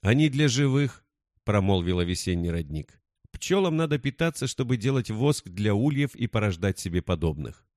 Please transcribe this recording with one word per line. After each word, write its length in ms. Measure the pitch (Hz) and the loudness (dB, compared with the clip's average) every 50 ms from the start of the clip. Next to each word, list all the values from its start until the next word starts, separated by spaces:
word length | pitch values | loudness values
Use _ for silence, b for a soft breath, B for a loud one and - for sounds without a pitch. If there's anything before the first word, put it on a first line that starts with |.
"Они 280 | - 95 117 139 156 156 | 4 4 4 4 4 2
для 200 | 131 135 151 147 | 2 2 2 2
живых", — 560 | 117 127 143 139 131 139 143 127 - - _ _ _ _ _ _ _ _ _ | 4 2 2 2 2 2 0 0 -4 -8 _ _ _ _ _ _ _ _ _
промолвила 580 | - 104 104 95 98 98 92 85 87 90 90 87 | 0 0 2 4 4 2 2 2 0 0 0 0
Весенний 480 | 85 90 - - - 90 87 85 85 | 0 -2 -4 -2 -2 -2 0 0 -2
Родник. 520 | 82 85 82 71 76 78 - _ _ _ _ _ _ _ _ _ _ | -2 -4 -4 -6 -8 -8 -8 _ _ _ _ _ _ _ _ _ _
"Пчёлам 440 | - - - 185 196 190 180 160 | -12 -4 0 2 2 2 2 2
надо 220 | 160 165 156 151 143 | 0 0 0 0 -2
питаться, 480 | 123 139 127 _ 165 165 156 - - | -2 -4 -4 _ -2 -2 -2 -2 -6
чтобы 320 | 131 - - 135 117 127 120 | -6 -4 -4 -2 -2 -2 -2
делать 320 | 101 127 139 135 110 - | 0 0 0 0 -2 -2
воск 380 | 110 107 123 147 147 - - - | -2 0 2 2 2 0 -4 -12
для 260 | 87 92 104 107 101 | -6 -2 0 2 2
ульев 400 | 98 120 147 147 135 143 143 - | 2 2 0 0 0 -2 -4 -4
и 120 | - 117 | -6 -6
порождать 520 | 113 - 113 107 104 92 80 87 98 92 - | -2 -2 0 0 0 -2 0 -2 -2 -2 -2
себе 240 | - 95 85 90 - | -4 -2 -2 -2 0
подобных. 640 | - 92 80 80 82 76 73 73 58 - _ _ _ _ | 0 -2 0 0 -2 -2 -2 -8 -10 -10 _ _ _ _